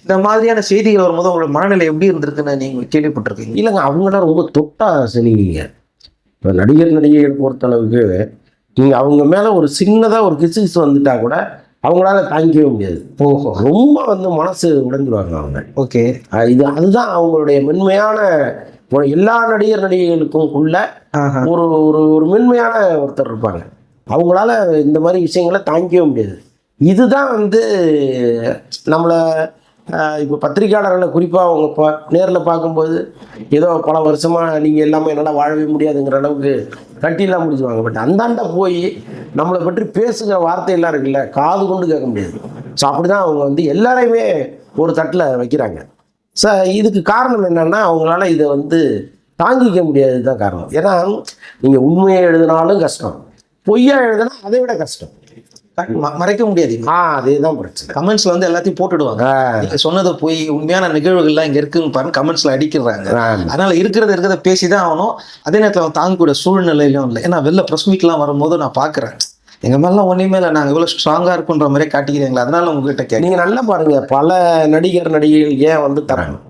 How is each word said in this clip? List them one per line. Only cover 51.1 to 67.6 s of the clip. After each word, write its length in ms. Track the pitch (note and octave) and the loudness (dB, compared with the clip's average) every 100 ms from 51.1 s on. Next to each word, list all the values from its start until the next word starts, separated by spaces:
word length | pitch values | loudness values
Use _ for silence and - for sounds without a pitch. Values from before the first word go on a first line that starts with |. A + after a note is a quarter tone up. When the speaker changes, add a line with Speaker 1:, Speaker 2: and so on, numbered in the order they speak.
| G#3+ - - - - | -6 -10 -20 -20 -2
Speaker 2:
நீங்க 200 | C3 C3+ | 2 4
உண்மையை 420 | C3+ E3+ F#3+ F#3 | 4 2 4 4
எழுதினாலும் 580 | F3+ E3 D#3+ D#3+ E3 G3 | 4 4 2 2 2 0
கஷ்டம், 460 | D3+ - G#2 D#2 - _ _ _ | 0 -4 -10 -10 -20 _ _ _
பொய்யா 380 | - A3 B3+ C#4 | 0 4 4 4
எழுதினா 260 | A#3+ G#3+ A#3 - | 2 0 -4 -6
அதை 160 | G3 B3 | -4 -2
விட 160 | B3+ | -2
கஷ்டம். 340 | G3 D3 - D#2 _ _ - _ - _ - | -4 -6 -12 -18 _ _ -20 _ -20 _ -10
Speaker 1:
ம-, 340 | F3 A2+ D3 | -6 -4 -4
மறைக்க 300 | D3+ F#3 G#3 | -4 -2 0
முடியாது. 340 | A3 F3 C#3 A#2 A#2 | 0 0 0 -2 -2
Speaker 2:
ஆ, 360 | F3 E3+ C#3+ | 0 0 0
அதேதான் 320 | B2+ C#3+ D#3 | 0 0 0
பிரச்சனை. 400 | C#3 F2+ - - | -2 -8 -14 -10
Speaker 1:
கமெண்ட்ஸ்ல 340 | - F3 G#3+ F#3+ | -4 -2 0 0
வந்து 200 | F3 F3+ | 0 0
எல்லாத்தையும் 320 | E3+ F3+ - | 0 -2 -4
போட்டுடுவாங்க. 400 | F#3 E3+ C3+ A2 | -4 -2 -2 0
Speaker 2:
ஆ. 360 | B2+ C3+ B2+ A2 | 0 2 0 -2
Speaker 1:
நீங்க 180 | G2+ C3 | -4 -2
சொன்னது 380 | D#3 F#3 F3+ | -2 0 -2
பொய், 340 | D#3+ D#3 D#3+ D#3 | -2 -4 -2 -4
உண்மையான 380 | D3 D#3 F#3 F3+ | -4 -2 -2 0
நிகழ்வுகள்லாம் 400 | D#3 E3 F3+ D#3 | 0 2 2 2
இங்க 160 | D3+ | 2
இருக்குன்னு 460 | D#3 C#3 D3 E3+ D#3 | 0 -2 0 -2 -2
பாருங்க, 340 | C3 C#3 D3 | -4 -2 -2
கமெண்ட்ஸ்ல 240 | D3+ D#3+ D3+ | -2 0 -2
அடிக்கிறாங்க. 680 | C3 D3+ D#3 A#2+ G2+ G2 | 0 -2 0 -2 -4 -2
Speaker 2:
ஆ. 140 | A#2 A#2 | 0 0
Speaker 1:
அதனால 420 | G#2+ E2 C#3+ F#3+ | -2 -2 -2 0
இருக்கிறத 360 | F3 G3+ G#3 G#3+ | 2 2 2 2
இருக்கிறத 240 | F3+ F#3+ F#3 F#3 | 0 0 0 0
பேசிதான் 360 | F#3 F3+ G3 | 0 2 0
ஆகணும். 300 | F3 D#3 G#3+ - - - | 0 -2 -4 -6 -16 -12
அதே 160 | - G3+ | -2 0
நேரத்துல 300 | G#3+ F#3+ D#3+ | 2 0 -2
அவன் 20 | |
தாங்கக்கூடிய 400 | D#3 F3 F3+ D#3+ | 0 -2 2 2
சூழ்நிலையிலும் 720 | C#3 F3 F#3+ F3 D#3 C#3+ C#3 | 2 0 0 2 2 2 2
இல்லை. 180 | C3 A2+ | -2 -4
ஏன்னா, 180 | E3+ F3 | -2 0
வெளில 220 | C#3+ D3 | 2 0